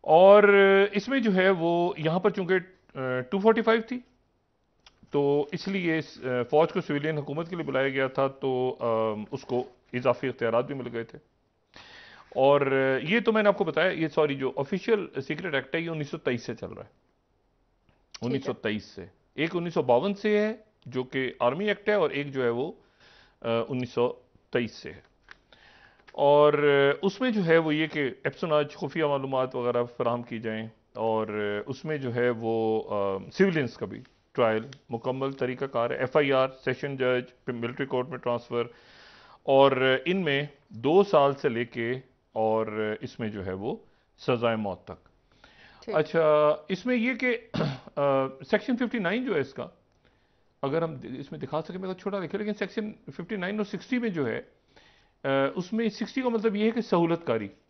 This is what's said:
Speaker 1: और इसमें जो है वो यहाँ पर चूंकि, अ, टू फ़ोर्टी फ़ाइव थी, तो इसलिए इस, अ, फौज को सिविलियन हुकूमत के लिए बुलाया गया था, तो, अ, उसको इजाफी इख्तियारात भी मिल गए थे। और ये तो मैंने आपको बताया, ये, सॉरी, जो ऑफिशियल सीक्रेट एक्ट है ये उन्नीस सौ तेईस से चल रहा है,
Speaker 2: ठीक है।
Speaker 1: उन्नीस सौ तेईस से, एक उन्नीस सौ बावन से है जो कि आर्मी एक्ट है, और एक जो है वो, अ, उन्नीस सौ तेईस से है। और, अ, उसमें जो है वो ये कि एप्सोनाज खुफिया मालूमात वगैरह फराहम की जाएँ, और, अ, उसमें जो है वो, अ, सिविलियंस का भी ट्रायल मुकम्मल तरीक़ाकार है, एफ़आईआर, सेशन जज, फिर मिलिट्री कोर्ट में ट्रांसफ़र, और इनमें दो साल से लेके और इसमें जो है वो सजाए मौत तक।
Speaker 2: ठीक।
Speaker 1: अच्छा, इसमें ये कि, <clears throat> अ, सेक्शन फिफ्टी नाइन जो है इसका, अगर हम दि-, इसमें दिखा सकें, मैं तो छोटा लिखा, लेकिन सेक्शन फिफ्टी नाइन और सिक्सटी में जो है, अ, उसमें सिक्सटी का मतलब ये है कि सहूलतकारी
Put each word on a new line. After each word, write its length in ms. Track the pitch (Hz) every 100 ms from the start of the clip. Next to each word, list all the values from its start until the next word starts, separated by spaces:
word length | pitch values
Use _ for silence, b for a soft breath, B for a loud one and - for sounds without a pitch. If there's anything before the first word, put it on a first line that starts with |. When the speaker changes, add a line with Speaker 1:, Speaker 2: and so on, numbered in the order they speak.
| -
Speaker 1:
और 500 | 160 190 208 202 202 196 196 202 202
इसमें 280 | 240 269
जो 80 | 220
है 200 | 185 185
वो 440 | 185 170 170 175 165
यहाँ 200 | 156 175
पर 120 | 208
चूंकि, 220 | 196 175
अ, 120 | 185 180 _ _ 135
टू 420 | 131 127 127 196
फ़ोर्टी 220 | 214 226
फ़ाइव 200 | 226 226
थी, 160 | 220 247 - _ _ _ _ _ _ _ - _ -
तो 360 | 143 143 143 -
इसलिए 440 | 175 - 196 170 160
इस, 260 | 147 -
अ, 200 | 127 123
फौज 280 | 120 151 165
को 100 | 185
सिविलियन 360 | - 143 156 151
हुकूमत 300 | 143 143 165
के 80 | 180
लिए 100 | 147
बुलाया 240 | 135 135
गया 200 | 135 135
था, 180 | 135 135
तो, 500 | 135 139 127 127 -
अ, 40 | 120 110 110 107 104
उसको 320 | 135 - 123 - _ _
इजाफी 340 | 123 127 123 131
इख्तियारात 380 | 120 117 117 120
भी 80 |
मिल 140 | 139 120
गए 160 | 117
थे। 140 | 117 - _ _ _ _ _ B B B B B B -
और 380 | 135 143 139 135 135 131
ये 180 | 147 226
तो 100 | 226
मैंने 180 | 220 208
आपको 160 | 196 175
बताया, 260 | 151 185
ये, 180 | 165 160
सॉरी, 260 | - 151 139
जो 200 | 131 -
ऑफिशियल 520 | 135 190 - 214 175 135
सीक्रेट 340 | 135 156 180 139
एक्ट 200 | 127 165
है 60 |
ये 60 | 165
उन्नीस 240 | 156 143
सौ 60 | 160
तेईस 260 | - 123
से 120 | - 113
चल 120 | 92
रहा 160 | 95
है, 60 | -
Speaker 2:
ठीक 1300 | _ _ _ _ _ _ _ _ _ _ _ _ -
है। 20 | 120
Speaker 1:
उन्नीस 200 | 135 -
सौ 80 |
तेईस 320 | 110 110 107 -
से, 240 | - 87 _ _ -
एक 180 | 165 175
उन्नीस 180 | 175
सौ 100 | 170
बावन 300 | 127 120 190
से 260 | 196 214 208
है 240 | 214 233 _ _ -
जो 160 | 127
कि 340 | 131 135 127 -
आर्मी 240 | 120 147 208
एक्ट 240 | 202 208
है, 100 | 208
और 120 | 156
एक 200 | 139 143
जो 120 | 135
है 80 | 123
वो, 260 | 117 156 - b b b b b b
अ, 220 | 117 117 113
उन्नीस 240 | 127 123
सौ 140 | - 123 - _ _ _
तेईस 200 | 123 117
से 160 | - 65
है। 220 | 87 _ _ _ - _ b b b b b - -
और, 440 | 143 147 147 147 147
अ, 400 | 143 139 143 196
उसमें 280 | - 254
जो 80 | 214
है 160 | 165 165
वो 140 | 160
ये 160 | 151 156
कि 120 | 156
एप्सोनाज 760 | 135 - 156 - 175 151 147 -
खुफिया 320 | 143 165 151
मालूमात 480 | 139 135 131 131 127
वगैरह 280 | 123 120
फराहम 400 | 120 - 120 120
की 160 | 120 113
जाएँ, 320 | 113 110 113 _ _ -
और, 340 | 113 110 107
अ, 380 | 104 104 104 104
उसमें 320 | 131 160 151
जो 100 | 131
है 180 | 117 123
वो, 500 | 113 113 113 113 110
अ, 500 | - 104 98 98 113
सिविलियंस 460 | - 196 160 123 -
का 80 | -
भी 120 | 110 127 _ _
ट्रायल 360 | - 117 110 127 - _
मुकम्मल 420 | 117 127 131 135
तरीक़ाकार 600 | 135 127 127 135 120 120
है, 60 | 127
एफ़आईआर, 500 | 123 160 139 135 131
सेशन 460 | 131 - 135 143 135
जज, 280 | 127 127 123 _ -
फिर 100 | 120
मिलिट्री 300 | 120 127 135
कोर्ट 240 | 131 127
में 100 | 127
ट्रांसफ़र, 540 | 123 120 - 120 117 B B B B B B B -
और 560 | 135 139 131 131 131 160
इनमें 420 | 190 165 139 143 - _
दो 300 | 110 131 175
साल 300 | 202 165 139
से 160 | 139 147
लेके 600 | 113 120 120 117 131 - _ _ 113
और 600 | 110 110 110 107 107 110
इसमें 280 | - - 113
जो 100 | 104
है 120 | 95
वो 320 | 92 107 220 b b b _
सजाए 380 | - 120 117 113
मौत 300 | 101 90 -
तक। 100 | 90 _ _ _ b b b b b -
Speaker 2:
ठीक। 100 | 170
Speaker 1:
अच्छा, 720 | 156 165 156 151 151 151 -
इसमें 260 | 185 247 247
ये 200 | 233 254
कि, 180 | 254
<clears throat> 220 | 226 - -
अ, 880 | 156 131 - - 143 135 135 -
सेक्शन 320 | - 208 240 233
फिफ्टी 240 | 247 240
नाइन 260 | 175 220 254
जो 80 | 170
है 60 |
इसका, 360 | 131 - 127 _ _ _ _ _ _ _ _ _
अगर 200 | 139 160
हम 140 | 160 139
दि-, 180 | - 127
इसमें 260 | 143 156
दिखा 200 | 143 151
सकें, 160 | 165 185
मैं 160 | 190
तो 60 | 185
छोटा 200 | 202 196
लिखा, 180 | 160 202
लेकिन 160 | 214
सेक्शन 380 | 208 190 - 214
फिफ्टी 460 | - - - 175 208
नाइन 220 | 180 214
और 60 | 202
सिक्सटी 340 | 196 - 247
में 140 | 233
जो 120 | 170 123
है, 240 | - - _ _ b b b b b 139
अ, 280 | 135 135 -
उसमें 320 | 175 220 226
सिक्सटी 320 | 208 220 -
का 80 | 254
मतलब 260 | 226 220 202
ये 100 | 220
है 60 |
कि 100 | 233
सहूलतकारी 720 | - 175 165 165 - 113 101 -